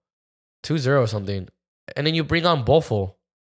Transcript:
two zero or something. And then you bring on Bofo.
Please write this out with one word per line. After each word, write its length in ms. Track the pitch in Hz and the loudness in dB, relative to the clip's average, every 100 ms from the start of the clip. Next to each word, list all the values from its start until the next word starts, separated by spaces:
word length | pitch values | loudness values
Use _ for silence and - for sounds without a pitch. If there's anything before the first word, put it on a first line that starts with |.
| _ _ _ _ _ _ | _ _ _ _ _ _
two 140 | - 156 | -4 -2
zero 240 | 127 139 | 2 2
or 40 | 110 | 2
something. 420 | 104 98 98 92 _ _ _ - - | -2 -4 -6 -8 _ _ _ -14 -4
And 100 | 147 | -2
then 80 | |
you 100 | 160 | -2
bring 200 | 151 165 | 0 0
on 180 | 170 160 117 | 2 0 4
Bofo. 480 | 151 151 107 95 - _ _ | 2 2 -2 -4 -8 _ _